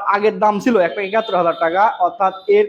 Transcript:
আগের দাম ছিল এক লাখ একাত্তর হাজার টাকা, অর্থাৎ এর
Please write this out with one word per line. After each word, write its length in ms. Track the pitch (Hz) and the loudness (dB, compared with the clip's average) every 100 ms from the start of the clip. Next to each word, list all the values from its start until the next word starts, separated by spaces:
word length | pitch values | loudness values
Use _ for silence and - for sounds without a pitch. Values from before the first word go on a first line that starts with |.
| - | 0
আগের 320 | 202 214 190 | 0 0 0
দাম 200 | 214 202 | 0 0
ছিল 200 | 247 220 | 0 2
এক 140 | 170 208 | 2 -2
লাখ 80 | |
একাত্তর 320 | 190 220 220 185 | -4 -4 -2 0
হাজার 180 | 170 - | 0 0
টাকা, 320 | 165 180 220 - | -2 2 0 0
অর্থাৎ 360 | 175 175 190 190 - | -2 0 -2 -2 0
এর 180 | 202 | 2